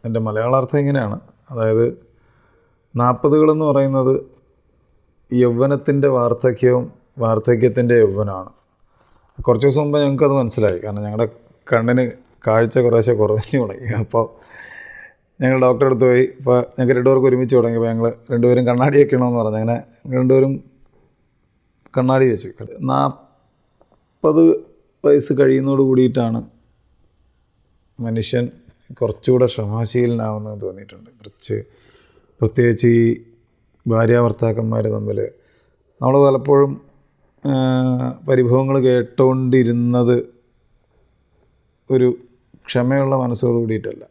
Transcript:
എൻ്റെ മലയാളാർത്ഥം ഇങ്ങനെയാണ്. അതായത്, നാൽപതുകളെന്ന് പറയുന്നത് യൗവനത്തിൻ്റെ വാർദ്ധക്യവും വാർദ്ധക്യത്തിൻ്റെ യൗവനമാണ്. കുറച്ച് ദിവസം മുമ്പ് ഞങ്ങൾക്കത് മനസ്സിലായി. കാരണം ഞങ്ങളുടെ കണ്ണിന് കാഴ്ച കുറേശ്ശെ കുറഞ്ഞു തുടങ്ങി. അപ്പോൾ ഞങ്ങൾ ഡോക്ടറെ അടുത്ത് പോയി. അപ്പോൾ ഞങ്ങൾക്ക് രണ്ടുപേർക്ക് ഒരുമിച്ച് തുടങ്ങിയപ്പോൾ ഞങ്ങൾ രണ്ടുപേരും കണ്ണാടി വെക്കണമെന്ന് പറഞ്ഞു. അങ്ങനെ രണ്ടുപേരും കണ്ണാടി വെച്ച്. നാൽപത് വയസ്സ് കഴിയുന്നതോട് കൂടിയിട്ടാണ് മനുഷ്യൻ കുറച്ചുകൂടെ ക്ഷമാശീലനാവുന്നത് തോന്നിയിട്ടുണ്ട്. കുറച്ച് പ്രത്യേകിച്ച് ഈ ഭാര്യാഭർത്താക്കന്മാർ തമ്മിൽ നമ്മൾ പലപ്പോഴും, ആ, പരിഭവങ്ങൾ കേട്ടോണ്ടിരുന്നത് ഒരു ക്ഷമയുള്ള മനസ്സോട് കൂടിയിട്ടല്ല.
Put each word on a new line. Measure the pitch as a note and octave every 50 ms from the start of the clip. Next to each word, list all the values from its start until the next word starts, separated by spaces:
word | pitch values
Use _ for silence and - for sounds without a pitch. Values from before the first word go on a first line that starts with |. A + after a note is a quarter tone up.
| _
എൻ്റെ | A#2+ A2+ A2+
മലയാളാർത്ഥം | A2 A2 G#2 G#2+ A2+ A#2+ B2+ C3+ B2+ B2 - D3
ഇങ്ങനെയാണ്. | C#3+ C#3 C#3 C#3 A#2+ G#2 G#2 - - _ _ _ _ _
അതായത്, | C3+ A#2+ A2 A2 A2 A2+ A#2 B2 - - _ _ _ _ _ _ _ _ _ _ _ _ _ _ _ _ _ _ _
നാൽപതുകളെന്ന് | A#2+ A#2+ B2 B2 - - D3 D3 D3+ D#3 D#3 D#3 D#3 D#3
പറയുന്നത് | D3+ C#3 C3+ C#3 C3+ C3+ C3+ C3 B2+ C3+ - - - _ _ _ _ _ _ _ _ _ _ _ _ _ _ _ _ _ _ _ _ -
യൗവനത്തിൻ്റെ | B2 B2 B2 A#2+ A#2 C3 C#3 C#3+ C3 C#3+ - C#3+ C#3+ C#3 C#3+
വാർദ്ധക്യവും | C3+ B2 A#2+ A#2+ A#2+ A#2+ - B2+ A#2+ - - B2+ B2 B2 B2 - - _ _ _ _ -
വാർദ്ധക്യത്തിൻ്റെ | A#2 A2+ A2+ A2 A2 - B2 A2+ A2+ B2 G#2+ B2+ B2 A#2+ A#2+
യൗവനമാണ്. | A#2+ A2 G2+ F#2+ G2+ G#2+ G2+ G2 F#2 F#2 - _ _ _ _ _ _ _ _ _ _ _ _ _ _ _ _ _ -
കുറച്ച് | A#2+ - B2 A2 B2 C#3
ദിവസം | C3+ D3
മുമ്പ് | D3+ D3 D3 D3
ഞങ്ങൾക്കത് | C#3+ C#3 C#3 C3 D#3 C#3+
മനസ്സിലായി. | C#3 C#3 B2+ A2+ - - G#2+ G2+ F#2 F2
കാരണം | G#2+ G#2+ G2+ G#2 G#2
ഞങ്ങളുടെ | G#2 G#2 G#2+ A#2 A2 - - _ _ _ _ _ - -
കണ്ണിന് | A#2 A2+ A#2 B2 B2+ B2+ A#2+ - - _ _ _ _ - A#2
കാഴ്ച | G#2+ A2+ A#2 A2+ - C3+
കുറേശ്ശെ | B2 A#2+ A#2 A#2 G#2+ B2 A#2+
കുറഞ്ഞു | G#2+ G#2+ G2+ G#2+ G#2+ G#2 - - C#3
തുടങ്ങി. | A#2+ G2+ G2 - B2 G#2+ A2+
അപ്പോൾ | A2 A2 - - A2+ A2+ - - - - _ - - - - - - - - - - - - _ _ _ _ _ _
ഞങ്ങൾ | C3+ C3 C3 C3
ഡോക്ടറെ | B2+ B2+ B2+ A2 C#3+
അടുത്ത് | C3+ C3 A2 B2+
പോയി. | B2+ B2 B2 C3 B2+ - -
അപ്പോൾ | C#3 C3 B2 B2
ഞങ്ങൾക്ക് | A#2+ - - - B2+ A#2+ C3 B2
രണ്ടുപേർക്ക് | B2 C3 C3+ C3+ C3 C3+
ഒരുമിച്ച് | B2 B2 C3 A#2+ C3
തുടങ്ങിയപ്പോൾ | B2 A2+ A#2 A#2 A#2 A2+ A#2
ഞങ്ങൾ | A2+ A2+ A2+ A#2 A#2 - _ -
രണ്ടുപേരും | C3+ A#2+ A#2 B2 B2 B2 B2
കണ്ണാടി | B2 A#2+ B2 B2+ C#3+ C#3 C#3+
വെക്കണമെന്ന് | C#3+ C#3 - B2 B2 B2 A#2+ A#2+
പറഞ്ഞു. | A2+ G#2+ G#2+ A2
അങ്ങനെ | A2 A2+ A#2 A#2+ - _ _ _ _ -
രണ്ടുപേരും | B2+ B2+ B2+ B2+ C3 C3+ C3+ C3+ C3+ - - _ _ _ _ _ _ _ _ _ _ _ _ _ _ _ _ _ _ _ _ _ _ _ _ _ - C3+
കണ്ണാടി | B2+ B2+ C3 C3+ C3 C3
വെച്ച്. | A2+ G2+ - F#2 - _ - - - -
നാൽപത് | - C3 C3 C3+ C#3 C#3 C3+ - _ _ _ _ _ _ _ _ _ _ _ _ _ _ _ _ _ _ _ _ - D#3+ D3+ D#3+ E3 E3 D#3 - - _ _ _ _ _ _ _ -
വയസ്സ് | D3 C#3+ C#3+ - - -
കഴിയുന്നതോട് | C#3+ C#3 C3 C3 C3+ C3+ C3+ C#3 C3+
കൂടിയിട്ടാണ് | C#3 C3 B2+ B2+ B2+ B2 B2+ C3+ A#2+ A2+ A2+ A#2 A2+ - _ _ _ _ _ _ _ _ _ _ _ _ _ _ _ _ _ _ _ _ _ _ _ _ _ _ _ _ _ -
മനുഷ്യൻ | A#2+ A2+ A2+ A2+ G#2+ - - B2 A#2+ B2+ - - _ - _ _ _ _ B2 _
കുറച്ചുകൂടെ | B2 G#2+ - - - - B2+ B2 B2+
ക്ഷമാശീലനാവുന്നത് | A#2+ - - A2 G2+ G#2 A2+ A#2 G#2+ - B2 B2 A#2+ A#2+ A2+ A2 G#2+ G#2+ G#2+ G#2+ G#2+ G#2+ G#2
തോന്നിയിട്ടുണ്ട്. | G2+ F#2+ F#2 F#2+ G2+ G2+ F#2+ F#2 A2 -
കുറച്ച് | _ A2+ G#2 G2+ _ _ - - G#2+ G#2 A2 _ _ _ _ _ _ _ _ _ _ _ _ _ _ _
പ്രത്യേകിച്ച് | A#2+ A2 - - A#2+ A#2+ A2+ - - A#2+
ഈ | A#2 A#2 A#2 A#2 A#2 - - _ _ _ _ _ _ _ _ _ _ _ _ A#2+
ഭാര്യാഭർത്താക്കന്മാർ | A2+ A2+ A2+ A2+ A#2 A#2+ A#2+ A#2 A2+ - A#2 A2+ G#2+ A2 A2+ A2 A2 A2+ A2 A2
തമ്മിൽ | G#2+ G#2+ G#2 G#2 G#2 G#2 G#2 - - _ _ _ _ _ _ _ _ _ _ _ _ _
നമ്മൾ | A#2 B2+ C3 C#3 C#3+ C#3
പലപ്പോഴും, | C3+ C3 B2 C#3+ C#3+ C#3 C#3+ C#3 C#3 - _ _ _ _ _ _ _ _ _ _ _ _ _
ആ, | C#3+ C#3 C3 C3 C3 C3 B2+ B2+ B2+ B2+ B2 B2+ B2+ B2+ - - -
പരിഭവങ്ങൾ | C3+ B2+ B2+ A#2 B2 C3 C3+ C3+ C#3 C#3
കേട്ടോണ്ടിരുന്നത് | B2+ B2+ B2 B2 A#2 A#2 - - C3+ C3 C3 C3 C3 B2+ B2+ C3 B2 A#2 A#2+ A#2+ A#2+ A#2+ B2 B2 A#2+ A#2 B2 A#2+ A#2 - _ _ _ _ _ _ _ _ _ _ _ _ _ _ _ _ _ _ _ _ _ _ _ _ _ _ _ _ _ _ _ _
ഒരു | C3 C3 B2 B2 A#2+ - - _ _ _ _ _ _ _ _ -
ക്ഷമയുള്ള | - B2 B2 B2 C3+ C#3 C#3 C3+ C3+
മനസ്സോട് | C3 B2+ B2 A#2+ A2 - B2 A#2+ A#2+
കൂടിയിട്ടല്ല. | A#2 A2 A2 G#2+ G#2+ A2 - - - _